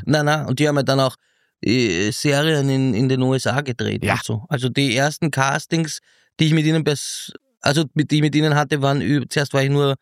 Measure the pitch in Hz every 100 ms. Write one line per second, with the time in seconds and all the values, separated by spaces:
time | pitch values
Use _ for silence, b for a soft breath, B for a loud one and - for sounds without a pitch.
0 | 95 151 147 151 135 123 147 143 135 135
1 | 135 - _ _ _ _ - 123 117 85
2 | 104 117 147 143 156 156 139 135 131 107
3 | 131 131 127 131 117 123 147 120 107 104
4 | 107 98 - 113 - 135 127 120 139 117
5 | 143 151 165 139 135 151 - 165 156 -
6 | b b b b 160 160 151 160 151 143
7 | - - - - _ _ - 143 151 -
8 | 147 151 151 151 156 147 147 151 135 139
9 | 104 147 - - 143 143 135 143 143 135